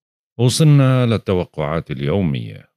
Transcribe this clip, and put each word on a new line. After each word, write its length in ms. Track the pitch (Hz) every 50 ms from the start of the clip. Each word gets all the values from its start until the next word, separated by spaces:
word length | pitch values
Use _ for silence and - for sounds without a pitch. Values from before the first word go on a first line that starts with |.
| _ _ _ _ _ _ _ -
وصلنا 680 | 120 127 - - 160 151 147 143 135 131 131 127 123
للتوقعات 840 | 117 113 92 - - 98 90 85 - _ 78 76 73 78 82 - -
اليومية. 800 | 73 64 69 69 82 101 95 80 69 62 57 53 52 - - _ _